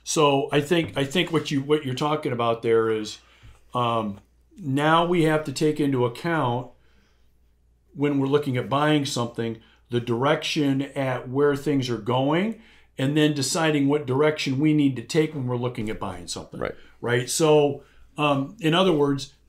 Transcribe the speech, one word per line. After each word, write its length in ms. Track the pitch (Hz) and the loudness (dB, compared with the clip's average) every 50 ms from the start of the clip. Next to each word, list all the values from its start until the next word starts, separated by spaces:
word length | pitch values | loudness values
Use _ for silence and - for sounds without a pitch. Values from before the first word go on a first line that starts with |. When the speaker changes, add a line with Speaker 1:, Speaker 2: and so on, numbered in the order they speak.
| - | -10
Speaker 1:
So 460 | - - 170 156 143 139 135 - - | -4 0 2 4 4 4 2 0 0
I 80 | - 147 | 0 0
think, 380 | 147 - 185 170 156 - - 139 | 0 2 0 0 0 -2 -2 -4
I 80 | 139 | -4
think 260 | 139 - 190 170 165 | -2 0 -2 0 0
what 180 | 165 151 147 - | 0 -2 -2 0
you, 120 | 160 135 | -4 -2
what 240 | 135 143 151 151 151 | 0 0 0 0 0
you're 100 | 131 127 | -4 -4
talking 380 | 127 151 147 151 151 151 151 123 | -2 -2 -2 -2 -2 -2 -4 -2
about 280 | 117 117 117 117 113 | -2 0 0 -2 0
there 280 | - 117 113 113 113 113 | 0 2 2 2 2 2
is, 280 | 110 110 107 104 - - _ _ _ _ - - - _ _ _ - | 0 -2 -4 -8 -12 -14 _ _ _ _ -20 -20 -20 _ _ _ -4
um, 460 | 123 120 117 117 113 110 104 98 101 _ _ _ _ _ _ _ 254 | -2 -2 0 0 -2 -2 -4 -8 -10 _ _ _ _ _ _ _ -12
now 480 | 190 139 131 139 147 156 160 165 170 | -6 -4 -2 0 2 4 4 4 4
we 180 | 170 180 175 156 | 2 2 2 2
have 220 | 156 156 151 156 | 2 2 0 -2
to 80 | - 131 | -4 -4
take 260 | - 156 151 147 151 | 0 0 0 0 2
into 240 | 151 139 135 127 123 | 0 0 0 0 0
account 680 | 117 123 - - 170 170 160 139 123 120 123 131 - - _ _ _ _ _ _ _ _ _ _ _ _ _ _ _ _ _ _ _ _ _ _ _ - | -2 -2 -4 -4 -2 -2 0 0 0 -2 -4 -6 -10 -16 _ _ _ _ _ _ _ _ _ _ _ _ _ _ _ _ _ _ _ _ _ _ _ -6
when 260 | 160 139 147 143 139 | -2 0 0 0 0
we're 80 | 135 135 | 0 2
looking 300 | 143 147 147 143 123 123 | 2 0 0 0 -4 -4
at 120 | 120 101 | -4 -2
buying 360 | 131 143 151 151 151 151 139 | -2 0 2 2 2 2 0
something, 520 | 139 - - 120 113 - - 117 117 113 - _ _ _ _ _ - | -2 -4 -4 -4 -6 -4 -6 -6 -6 -6 -10 _ _ _ _ _ -4
the 100 | 120 120 | -4 -4
direction 800 | 117 120 117 117 131 143 156 156 - - - 165 147 143 135 135 | -2 0 -2 0 2 2 2 0 0 -4 -2 0 0 0 0 0
at 480 | 139 139 - 143 139 131 131 123 - 131 | -2 -6 -6 -6 -4 -4 -4 -6 -6 -4
where 260 | 123 139 147 143 143 | 0 2 2 2 2
things 340 | 135 - 156 147 139 123 127 | 0 0 0 0 0 0 -2
are 80 | 120 107 | -4 -4
going, 600 | 104 107 120 127 135 143 151 170 196 226 220 - - - - - - _ _ - | -2 -2 0 0 2 2 0 0 0 -2 -4 -8 -14 -20 -20 -20 -20 _ _ -4
and 180 | 135 135 147 | -2 0 2
then 180 | 156 151 151 147 | 4 4 4 2
deciding 540 | 143 131 - - 180 160 156 151 147 139 139 | 0 -2 -2 -2 0 0 2 2 2 4 2
what 180 | 143 151 147 | 2 2 0
direction 540 | 123 123 135 156 156 151 - - 147 131 131 | 0 0 2 2 2 2 0 -2 -2 0 2
we 140 | 151 156 151 | 2 4 4
need 220 | 151 143 139 131 | 4 4 2 2
to 60 | 120 | -2
take 320 | 113 - - 160 156 156 160 | -6 -4 0 0 0 0 -2
when 140 | 147 127 123 | -6 -4 -4
we're 80 | 123 | -2
looking 340 | 120 123 123 123 - 110 107 | -2 -2 -4 -4 -4 -6 -6
at 100 | 107 92 | -6 -6
buying 280 | 104 98 95 87 87 80 | -8 -8 -10 -10 -10 -10
something. 320 | - 98 78 - - 64 | -10 -10 -10 -12 -10 -6
Speaker 2:
Right. 160 | 60 50 - - - - - - | -6 -6 -8 -10 -18 -20 -16 -8
Speaker 1:
Right. 280 | - 117 120 123 123 123 | -4 0 0 0 0 -2
So, 540 | - - 165 156 151 151 147 143 139 - - _ _ - - _ - - | -2 2 4 6 6 6 4 4 0 -4 -10 _ _ -20 -20 _ -6 -2
um, 380 | 151 147 143 135 135 139 - - | 0 0 2 0 -2 -6 -6 -2
in 140 | 170 160 160 | 0 2 2
other 200 | 175 190 190 165 | 4 4 4 4
words, 400 | 147 143 143 139 135 - - _ _ _ | 2 2 2 0 -2 -4 -10 _ _ _